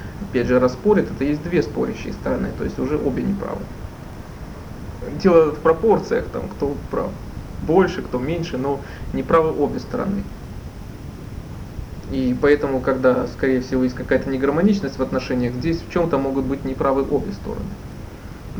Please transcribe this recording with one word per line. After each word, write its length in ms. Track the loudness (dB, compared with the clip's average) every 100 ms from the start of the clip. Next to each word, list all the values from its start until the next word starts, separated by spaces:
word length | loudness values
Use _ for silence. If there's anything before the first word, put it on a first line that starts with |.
| -10 -8 -2
Опять 160 | 0 4
же, 100 | 6
раз 140 | 6
спорит, 380 | 4 4 4 4
это 140 | 0
есть 180 | 0 0
две 200 | 0 0
спорящие 500 | 0 0 -2 -4 -6
стороны, 360 | -6 -2 -2 -2 -2
то 60 |
есть 140 | -4 -2
уже 180 | -2 0
обе 240 | 0 0
неправы. 380 | 0 -2 -2 -6 -8 -10 -12 -12 -14 -12 -12 -12 -12 -12 -12 -10 -10 -8 -8 2
Дело 340 | 6 8 6
в 80 | 4
пропорциях, 680 | 2 4 6 4 4 -2 0
там, 160 | -4 -6
кто 280 | -4 -2 -2 -4
прав 200 | -4 -4 -6 -10 -10 -10 -8 2
больше, 360 | 4 4 2
кто 160 | -4 -4
меньше, 400 | -2 -2 -2 -2
но 220 | -2 -2 -4 -10 -6
неправы 380 | -4 4 4 4 2
обе 220 | 0 0
стороны. 460 | -4 -4 -2 -2 -4 -10 -12 -10 -10 -12 -12 -12 -12 -12 -12 -10 -10 -12 -10 -10 -10 -10 -6
И 260 | 0 0 4
поэтому, 400 | 6 6 4 0
когда, 460 | 2 4 4 4 0
скорее 340 | 0 2 2
всего, 240 | 2 2
есть 100 | 2
какая-то 340 | 0 2 2 2
негармоничность 680 | 0 2 4 4 4 0 -2
в 40 |
отношениях, 520 | -2 0 0 0 0
здесь 260 | 0 0 -2
в 80 | -2
чем-то 260 | 0 2 2
могут 260 | 2 0
быть 200 | 0 -2
неправы 380 | -4 0 2 2 2
обе 240 | 0 0
стороны. 380 | -6 -6 -6 -6 -8 -10 -12 -12 -12 -14 -14 -10 -2